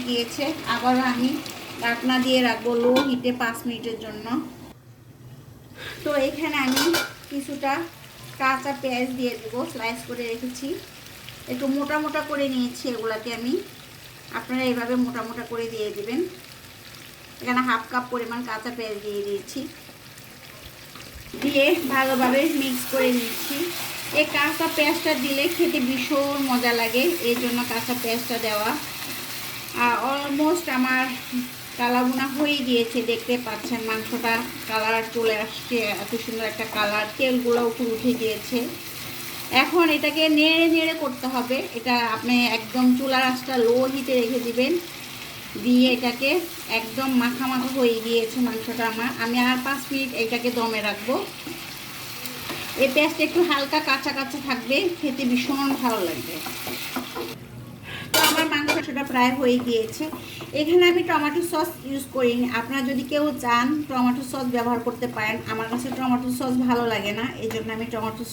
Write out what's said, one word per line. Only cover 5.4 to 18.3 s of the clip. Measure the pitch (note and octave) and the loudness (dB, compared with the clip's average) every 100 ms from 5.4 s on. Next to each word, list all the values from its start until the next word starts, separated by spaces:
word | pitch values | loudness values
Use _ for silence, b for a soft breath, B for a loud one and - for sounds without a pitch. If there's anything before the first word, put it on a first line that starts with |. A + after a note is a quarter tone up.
| - - - - B B | -20 -20 -20 -16 B B
তো | D4+ C#4+ C4+ | 0 2 2
এখানে | D4 D#4 D4 C4 | 0 -2 0 2
আমি | C4+ D4+ E4 - - - | 4 4 2 0 -8 -8
কিছুটা | C#4+ C#4 C#4 C#4 D4 E4+ - - - - - | -8 -6 -4 -2 -2 -4 -10 -20 -18 -16 -2
কাঁচা | C4+ C4 C4+ C4 | 0 0 -2 -4
পেঁয়াজ | C4+ B3 C4 B3+ | -2 -2 -2 -2
দিয়ে | B3 A#3 | -2 -4
দেবো, | A3 A#3 - | -6 -6 -6
স্লাইস | C4 A3+ B3 - | -4 -6 -6 -8
করে | A#3+ A#3 | -8 -6
রেখেছি, | A#3 B3 B3 C4+ G4 - - - - - - - | -6 -6 -8 -8 -8 -10 -18 -18 -16 -16 -16 -8
একটু | B3+ C4+ C#4 | -4 0 0
মোটা | C#4+ D4+ | 0 0
মোটা | D4+ D4+ D4 | 0 -2 -2
করে | C#4+ C#4 B3+ | 0 0 0
নিয়েছি | B3 - C4+ | -2 -2 -4
এগুলাকে | A#3 A3 A3 A3+ A#3 | -4 -2 -4 -4 -4
আমি। | A#3+ F4+ - - - - - - - A3 | -2 -2 -4 -14 -18 -18 -18 -18 -10 -8
আপনারা | - B3+ C4 | -4 0 0
এইভাবে | A#3+ A#3 B3+ B3 | 0 0 2 2
মোটা | B3 A3+ | 0 -6
মোটা | A#3 A3+ | -8 -8
করে | A#3 A3+ | -6 -4
দিয়ে | A3+ G#3 G3+ | -4 -4 -4
দিবেন। | G3+ C4 F4+ - - - - - - - - - - - | -4 -2 -2 -6 -18 -20 -20 -20 -20 -18 -18 -20 -20 -12
এখানে | A#3+ B3 B3+ | -2 0 2
হাফ | A#3 - | 0 0
কাপ | B3+ A#3+ | -4 -2
পরিমাণ | B3 A3+ | -4 -4